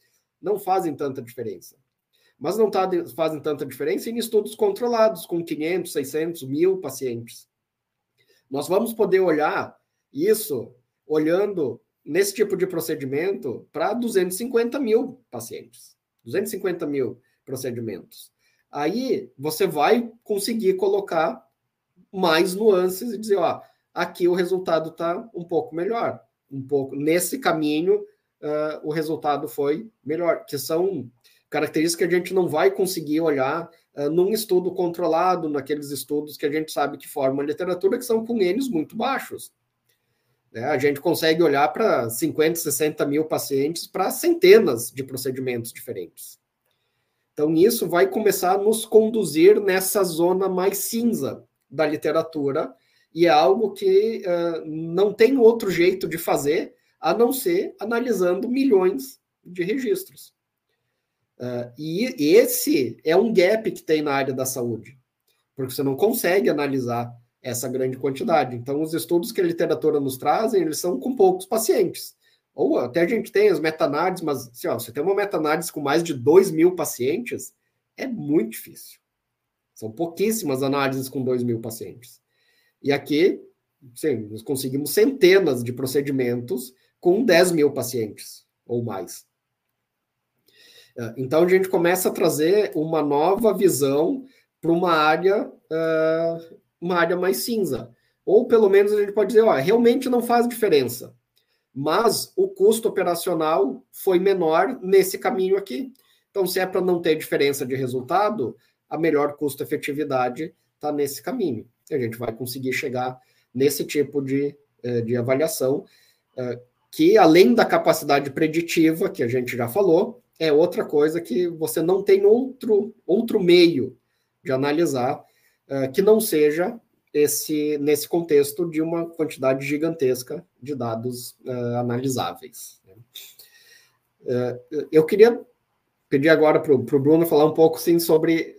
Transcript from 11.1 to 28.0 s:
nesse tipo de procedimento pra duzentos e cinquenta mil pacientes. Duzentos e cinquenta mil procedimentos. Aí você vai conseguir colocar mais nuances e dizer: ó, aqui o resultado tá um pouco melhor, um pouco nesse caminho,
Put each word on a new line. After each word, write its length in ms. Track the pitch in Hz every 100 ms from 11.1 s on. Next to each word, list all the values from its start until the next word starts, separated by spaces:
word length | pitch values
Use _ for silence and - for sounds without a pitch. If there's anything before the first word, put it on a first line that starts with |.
| 156 156 175 208 185 131 - _ _
nesse 300 | - 160 190
tipo 240 | - 208 185
de 80 | 175
procedimento 1040 | 165 156 151 135 139 180 196 135 107 -
pra 220 | 147 170
duzentos 400 | 240 240 185 180 180
e 40 |
cinquenta 400 | 240 226 240 -
mil 420 | 240 220 269 - _
pacientes. 680 | 117 - 80 - - - _ _ _ 117
Duzentos 260 | 160 208
e 40 | 190
cinquenta 320 | 190 170 147
mil 340 | 143 117 - _ _ -
procedimentos. 840 | 131 131 120 113 90 - - - _ _ _ _
Aí 600 | 143 151 220 262 156 - -
você 300 | 147 - 190
vai 440 | 151 156 233 233 -
conseguir 500 | - 202 247 226 185
colocar 760 | 185 202 196 190 170 165 - _ _ _ _ _ _ _
mais 440 | 190 180 160 185 185
nuances 580 | 220 185 185 180 240
e 40 | 208
dizer: 180 | 220 196
ó, 260 | 156 - - _ _
aqui 340 | - 180 - 175
o 60 |
resultado 580 | 180 175 185 180 160 160
tá 380 | - 170 175 -
um 120 | 175 170
pouco 300 | 165 - 160
melhor, 440 | 190 226 160 120 _ _ _
um 100 | 139
pouco 340 | 131 143 135 139
nesse 420 | 147 175 - 269
caminho, 680 | 180 160 151 151 180 202